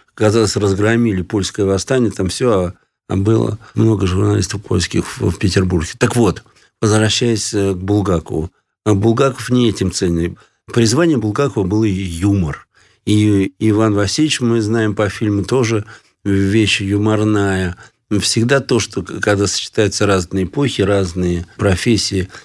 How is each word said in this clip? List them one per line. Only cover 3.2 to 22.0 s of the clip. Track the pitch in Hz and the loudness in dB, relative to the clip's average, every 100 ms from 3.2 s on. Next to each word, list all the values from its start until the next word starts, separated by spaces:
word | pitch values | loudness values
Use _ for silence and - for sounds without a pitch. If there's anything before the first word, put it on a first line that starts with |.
| 98 113 113 107 - | 2 2 0 -4 -6
много | 113 113 104 98 | 0 2 2 0
журналистов | 92 104 101 92 104 | 0 0 0 -2 -6
польских | - 98 90 90 - | -4 -2 -2 -4 -4
в, | - 101 | -4 -4
в | 87 | -2
Петербурге. | 98 95 90 87 80 - | 0 0 2 0 -4 -2
Так | 117 117 | 0 2
вот, | 104 - - _ _ _ | 2 0 -8 _ _ _
возвращаясь, | 107 107 110 - 120 110 - | 0 2 2 0 0 -2 -2
э, | 104 98 | -2 -2
к | 92 | -2
Булгакову. | 95 104 98 85 - 80 80 - _ _ 104 | 0 0 2 -2 -2 -6 -6 -10 _ _ 0
А | |
Булгаков | 101 113 117 139 120 - | 2 2 2 2 -2 -2
не | 123 120 | 2 2
этим | 95 92 | 0 -4
ценен. | - 92 85 87 90 _ _ - | -2 -2 0 -2 -6 _ _ -4
Призвание | 120 113 127 170 139 | 2 2 4 2 2
Булгакова | 107 104 143 - | 0 0 -2 0
было | 90 107 | 0 0
юмор. | 110 92 95 82 101 101 80 - - _ _ _ | 0 0 -4 -2 0 2 0 -6 -14 _ _ _
И | - 107 107 101 95 - | 0 2 4 2 0 -2
Иван | 110 104 110 | 0 2 2
Васильевич, | 101 101 - 156 - | 2 0 0 0 0
мы | 123 117 | 0 0
знаем | 107 113 110 | 0 0 0
по | 104 104 | 0 -2
фильму, | - 110 101 | -2 -2 -2
тоже | 95 131 113 110 - - _ _ | 0 0 0 -2 -6 -14 _ _
вещь | 101 98 98 110 101 - | -2 0 2 2 2 0
юморная. | 98 101 107 107 107 107 101 95 92 87 - _ - 104 | -2 0 2 2 2 2 0 0 -4 -6 -16 _ -4 -2
Всегда | - 123 120 135 | 0 0 2 0
то, | - 120 | 0 -2
что | - 98 | -2 -8
к-, | 90 - | -8 -4
когда | - 101 101 | 0 0 0
сочетаются | - - - 104 - 101 | -4 -4 -2 -2 0 0
разные | 95 87 95 90 | 0 0 -4 -2
эпохи, | - 139 - | -2 -2 0
разные | 98 101 92 90 90 87 85 - | 0 0 -2 -2 -2 -2 -6 -2
профессии – | 104 90 - 110 | 0 2 2 0